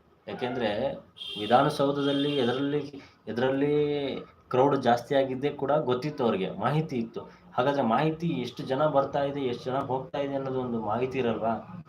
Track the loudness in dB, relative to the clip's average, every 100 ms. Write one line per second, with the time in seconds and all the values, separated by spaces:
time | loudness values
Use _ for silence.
0 | _ _ -12 -6 -4 0 -2 0 -2 -4
1 | -12 -16 -12 -6 4 6 6 4 2 2
2 | 0 0 0 2 2 2 0 -2 -4 -12
3 | -20 _ -8 0 2 2 2 2 2 0
4 | -4 -6 -10 -16 0 4 6 4 2 2
5 | 2 2 2 0 -4 -2 0 2 2 0
6 | -2 0 2 2 -2 -2 0 0 0 -2
7 | -4 -8 -14 -16 -8 0 2 2 2 2
8 | 2 0 -2 -4 -6 -6 -4 0 2 2
9 | 2 0 -2 -2 -2 -4 -4 -4 -2 -4
10 | -4 -4 -4 -4 -4 -4 -2 -4 -2 -2
11 | -2 -2 -2 0 -2 -4 -6 -16